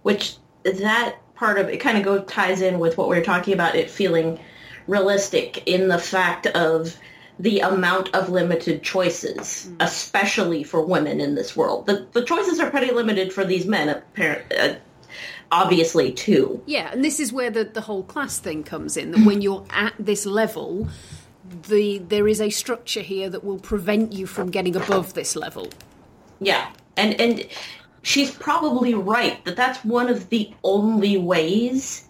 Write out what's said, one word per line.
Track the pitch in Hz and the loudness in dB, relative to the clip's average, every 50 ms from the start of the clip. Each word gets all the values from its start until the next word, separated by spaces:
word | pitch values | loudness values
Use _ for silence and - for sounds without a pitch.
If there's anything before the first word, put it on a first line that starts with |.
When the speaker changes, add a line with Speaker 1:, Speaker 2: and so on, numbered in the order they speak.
| _ | _
Speaker 1:
Which, | 208 202 202 - - - - _ _ _ _ _ | 2 0 2 0 -6 -8 -12 _ _ _ _ _
that | 190 190 190 196 214 220 233 240 - - - _ _ _ | -4 -2 0 0 0 2 2 0 -2 -4 -10 _ _ _
part | - 240 226 208 196 | -2 0 0 2 2
of | 185 - | 0 -2
it | - 175 | -2 -2
kind | - 269 226 208 | 0 2 2 2
of | 196 | 2
go, | 190 202 196 | 2 0 0
ties | 196 - - 208 196 185 190 180 190 | -2 -4 -4 -2 0 0 0 2 2
in | 185 180 175 | 2 2 2
with | 170 165 165 | 2 0 2
what | - 170 - | 0 0 2
we | 180 | 2
were | 170 165 | 2 2
talking | - 185 180 180 202 196 | 2 0 0 2 0 0
about, | 175 170 165 - | 2 2 2 2
it | 165 165 - | 0 -2 -2
feeling | - - 202 185 165 165 160 160 165 - - - - - - - - - - | -2 -2 0 2 2 2 2 0 -4 -6 -12 -20 -20 -20 -20 -20 -20 -16 -6
realistic | - 190 202 190 196 202 196 196 - - 160 - - - - - | -2 0 2 2 4 2 2 0 0 0 -2 -2 -2 -10 -8 -2
in | - 180 180 190 190 | 0 2 2 4 2
the | 175 170 | 2 0
fact | 175 - - 190 185 175 175 - - | 0 -2 0 2 2 2 0 0 -4
of | 202 - 175 170 160 160 160 160 165 165 - - - - - - - - - | -2 0 2 2 2 2 0 0 -4 -8 -12 -20 -20 -20 -20 -20 -20 -16 -2
the | 180 220 208 196 | 0 0 2 2
amount | - 185 196 190 185 175 185 190 185 - - | 2 2 2 2 2 2 2 0 0 0 0
of | 185 185 185 | 0 0 2
limited | 180 180 170 175 175 165 - 170 156 151 - | 2 2 2 2 0 0 0 -2 -2 -2 -4
choices, | - - 185 180 170 165 - - - - - - - - - - 185 | -2 0 2 0 0 0 -2 -6 -6 -8 -6 -8 -8 -10 -10 -12 -14
Speaker 2:
Mm. | 175 165 | -4 -2
Speaker 1:
especially | 165 175 - - - - - 202 202 208 - 233 190 170 170 156 143 | -2 -2 -2 -6 -10 -4 -2 0 0 0 0 0 0 0 0 -2 -4
for | - - 165 156 | -2 0 0 0
women | 165 180 156 151 147 143 151 | 2 2 0 2 0 -2 -2
in | 147 143 147 | -2 -2 -2
this | - - - - | -2 -4 -4 -2
world. | 156 156 - 95 98 196 | -2 0 0 0 -2 0
The, | - 202 - - - _ | 0 -2 -2 -2 -2 _
the | 233 240 | -2 0
choices | - 339 359 403 370 330 311 | 0 0 0 0 0 0 0
are | 285 - | -2 0
pretty | - 285 247 254 233 | 0 0 0 2 0
limited | 233 226 220 214 190 190 185 - | 0 2 2 0 0 0 -2 -2
for | - 190 | -2 0
these | 180 185 180 170 | 0 0 -2 0
men, | 185 214 185 151 151 | 0 0 0 0 0
appar-, | 147 - - - _ - 175 156 147 - - - - - | -2 -4 -8 -14 _ -2 -2 -2 -2 -4 -6 -4 -2 0
uh, | - 147 - - - - _ - - - - - - - - - - _ | 0 0 -2 -4 -14 -20 _ -20 -20 -20 -18 -16 -14 -14 -16 -18 -4 _
obviously, | 165 175 190 185 180 165 160 165 - 165 139 123 123 | 2 2 4 4 4 4 4 4 4 2 2 2 0
too. | - - - 196 139 - - - - - | -4 2 4 4 4 4 2 -2 -8 -8
Speaker 2:
Yeah, | - 302 247 165 - - | -6 -4 -4 -4 -4 -2
and | 240 269 | 0 0
this | 311 302 - | 0 0 0
is | 302 226 226 | -4 -4 -2
where | 269 247 240 | -2 -4 -2
the, | 214 226 220 | 0 -2 -4
the | 214 - 220 | -2 -6 -10
whole | - - 214 190 190 | -8 -6 -6 -8 -8
class | - - 302 277 - - - | -8 -6 -6 -6 -6 -6 -8
thing | - 190 156 156 147 | -8 -6 -8 -8 -8
comes | - - 156 156 151 147 | -8 -10 -10 -8 -6 -6
in, | 160 139 151 170 | -6 -6 0 6
that | 214 220 | 8 8
when | 208 202 202 | 8 8 6
you're | 202 196 196 190 196 - | 0 0 -2 -2 -6 -6
at | - 185 208 208 - - | -2 -2 -2 -2 -4 -6
this | 208 202 208 196 - | -2 -2 -2 -2 -2
level, | 202 196 214 226 208 - 160 147 - 165 190 - - - - - - - - - - - _ _ 185 180 170 160 - | -2 0 0 0 0 -2 -8 -8 -6 -6 -6 -6 -6 -8 -12 -18 -20 -20 -20 -20 -20 -20 _ _ -18 -18 -18 -4 2
the, | 214 208 208 208 202 202 | 2 4 4 2 0 -4
there | 180 170 208 208 208 214 | -4 -2 0 2 4 4
is | 214 208 214 | 2 2 0
a | 202 | -2
structure | 208 - - - 240 226 - - - 226 | -2 -4 -4 -4 -6 -6 -4 -6 -6 -6
here | 190 151 196 190 190 190 | -6 -6 -6 -6 -4 -6
that | 170 160 - | -8 -8 -6
will | 202 196 190 | -6 -8 -8
prevent | - - 220 202 170 208 208 208 220 220 202 | -6 -4 -4 -2 0 2 2 2 2 0 -2
you | 190 190 | -8 -8
from | 180 - - 190 180 | -8 -6 -6 -6 -2
getting | 170 196 180 180 175 | -2 0 0 0 0
above | 185 - - 202 190 180 - - | -2 0 2 2 0 0 -2 -8
this | 175 139 - - | -6 -6 -6 -6
level. | 160 156 165 - - 90 - - - - - - - - - - - - - - - | -6 -8 -10 -10 -10 -12 -12 -14 -18 -20 -20 -20 -20 -20 -20 -20 -20 -20 -20 -14 -4
Speaker 1:
Yeah, | 190 196 165 120 - - - - _ _ _ | 0 0 0 0 0 -6 -12 -20 _ _ _
and, | - 202 214 - - | 0 2 2 2 2
and | 233 240 233 - - - - - - - - - - - _ - _ | 2 2 2 0 -4 -10 -12 -16 -16 -16 -18 -20 -20 -20 _ -12 _
she's | - - 277 285 269 | 0 2 2 2 0
probably | - - - 302 294 320 302 302 240 254 240 247 233 | -2 -8 -4 0 0 2 2 2 2 2 2 2 2
right | 208 180 190 220 240 233 202 - - - | 0 0 0 0 2 2 0 -2 -4 -8
that | 185 175 | -8 -2
that's | 240 247 262 254 - - | 0 0 0 0 -2 -2
one | 214 233 240 247 247 | 0 2 2 2 2
of | 240 190 180 - | 0 0 0 0
the | 233 226 202 - - - - | 0 0 0 -2 -8 -4 0
only | 185 196 208 208 220 226 214 190 202 202 | 2 2 4 4 4 2 4 4 4 2
ways | 190 180 175 180 165 156 160 190 220 233 247 254 262 - - - - - _ | 2 2 2 2 2 2 2 2 2 2 2 0 -2 -4 -4 -12 -12 -14 _